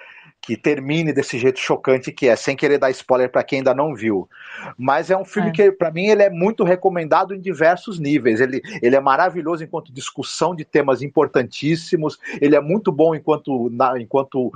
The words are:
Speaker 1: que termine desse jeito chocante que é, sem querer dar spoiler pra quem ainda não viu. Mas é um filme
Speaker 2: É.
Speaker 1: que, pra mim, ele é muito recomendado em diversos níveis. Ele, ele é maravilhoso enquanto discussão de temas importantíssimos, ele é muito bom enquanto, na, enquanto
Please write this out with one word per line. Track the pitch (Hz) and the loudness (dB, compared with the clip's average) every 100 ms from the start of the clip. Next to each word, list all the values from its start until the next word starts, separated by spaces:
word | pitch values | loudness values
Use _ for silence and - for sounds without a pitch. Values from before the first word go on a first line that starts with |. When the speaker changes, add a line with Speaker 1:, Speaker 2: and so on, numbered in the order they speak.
| - - - _ | -20 -20 -20 _
Speaker 1:
que | - 113 | -8 -2
termine | 156 143 135 160 160 | -2 -2 -2 -2 0
desse | 135 143 123 | -2 -2 0
jeito | 131 127 | 0 0
chocante | - 147 135 131 131 | -4 -2 0 0 -2
que | - 131 | 0 2
é, | 110 | 2
sem | - 135 | 0 -2
querer | 147 143 | 0 2
dar | 135 | 0
spoiler | 131 - 127 127 | -2 0 0 2
pra | 135 | 0
quem | - 135 | -2 -2
ainda | 131 | 0
não | 131 156 113 | 0 -2 -2
viu. | 110 98 85 - - - - - | -2 -2 -4 -18 -20 -16 -16 -6
Mas | 131 147 165 | -2 -2 0
é | 190 | -2
um | 185 | -2
filme | 214 170 | -4 -2
Speaker 2:
É. | |
Speaker 1:
que, | 165 202 | 4 4
pra | 190 165 | 4 -2
mim, | 160 208 | 0 2
ele | 208 | 4
é | 196 | 4
muito | 170 196 226 | 2 -2 2
recomendado | 175 180 185 175 156 160 190 | 2 2 2 0 0 0 0
em | 196 | -6
diversos | 185 147 160 175 - 175 | -8 2 2 2 -4 -6
níveis. | 143 147 117 110 | 0 2 2 2
Ele, | 131 131 - 196 | 0 -2 -8 -2
ele | 123 135 | 2 4
é | |
maravilhoso | 139 139 180 170 156 165 | 4 2 2 0 -6 -6
enquanto | 160 160 131 | -8 -12 -12
discussão | 127 - - - - 165 | -14 -12 -10 -10 -2 -2
de | 170 | -2
temas | 147 151 135 123 | -2 0 2 0
importantíssimos, | 139 160 139 139 113 - 147 160 - 165 147 - - - | 0 0 2 0 -2 -4 -2 -2 -2 -2 -2 -8 -14 0
ele | 143 147 | 4 4
é | |
muito | 147 208 185 | 2 -2 -2
bom | 147 160 156 | 2 2 2
enquanto, | 160 147 147 127 120 | -2 -4 -2 -4 -4
na, | 120 131 127 | 0 0 -2
enquanto | 113 139 135 135 120 | -4 -4 -2 -4 -4